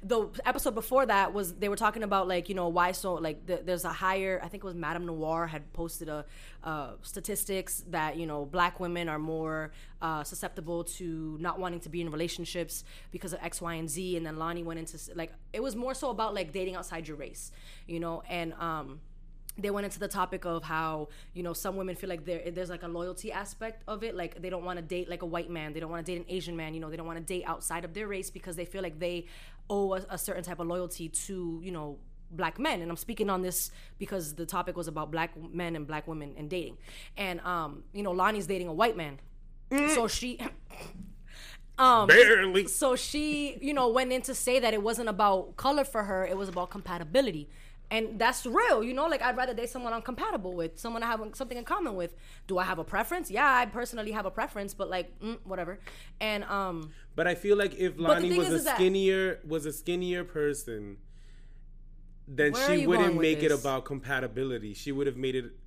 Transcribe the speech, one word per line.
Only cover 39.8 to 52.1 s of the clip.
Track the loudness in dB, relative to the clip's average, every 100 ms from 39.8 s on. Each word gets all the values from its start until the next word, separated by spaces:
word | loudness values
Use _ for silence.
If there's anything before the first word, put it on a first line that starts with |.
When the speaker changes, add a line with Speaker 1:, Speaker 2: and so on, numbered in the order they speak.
| 6
Speaker 1:
So | 4 4
she, | 0 -4 -4
<coughs> | -8 -8 -16 -14 -12 -12 -12 -14 -16 -16 -14 -16 -10 8
um, | 10 10 12
Speaker 2:
Barely. | 12 12 12 8 4 4
Speaker 1:
so | 2 4
she, | 4 0 -2 0 0 -2 -2
you | -2
know, | 4 6
went | 6 4
in | 0
to | 0
say | -2 4 6
that | 6
it | 4
wasn't | 2 0 0
about | 4 6 6 2 0
color | 4 4
for | 2 0
her. | 0 0 0
It | 0
was | -2
about | -2 -4
compatibility. | -6 -6 -6 4 4 4 0 -8 -14 -16 -16 -2
And | 0 0 4
that's | 2 2 2
real, | 4 6 6
you | 4
know? | 2 2
Like, | 4
I'd | 2 2
rather | 0
date | 0 -4
someone | -4 -2
I'm | -2
compatible | -4 -2 -2 -2 -2
with, | -2 -4 -4
someone | -6 -2
I | -2
have | -2 -4
something | -6 -6 -6
in |
common | -2 0 0 -2
with. | -4